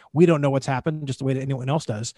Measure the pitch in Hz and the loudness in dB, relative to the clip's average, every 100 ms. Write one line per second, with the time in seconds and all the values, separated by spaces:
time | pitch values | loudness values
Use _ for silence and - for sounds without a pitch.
0 | - 147 170 156 143 135 135 127 160 156 | -4 4 6 6 2 0 -2 -4 -4 -6
1 | 143 131 135 135 135 131 127 156 - 110 | -6 -4 -2 -2 -4 -4 -2 -4 -4 -8
2 | 120 | -8